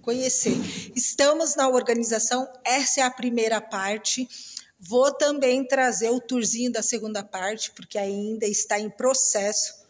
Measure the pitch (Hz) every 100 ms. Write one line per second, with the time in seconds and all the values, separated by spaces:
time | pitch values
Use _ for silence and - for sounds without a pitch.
0 | - 254 254 - - - - - - -
1 | - - 285 311 330 - 269 254 247 233
2 | 226 226 - 247 262 - 226 262 269 -
3 | 254 254 247 233 220 220 214 196 196 214
4 | 214 - 254 - - - - _ 170 240
5 | 277 277 294 294 262 254 262 269 254 220
6 | 226 247 - 254 202 226 247 226 208 233
7 | 214 208 202 185 190 220 - - 180 214
8 | 196 202 208 220 214 202 - 208 214 -
9 | 254 262 - 214 202 214 - - _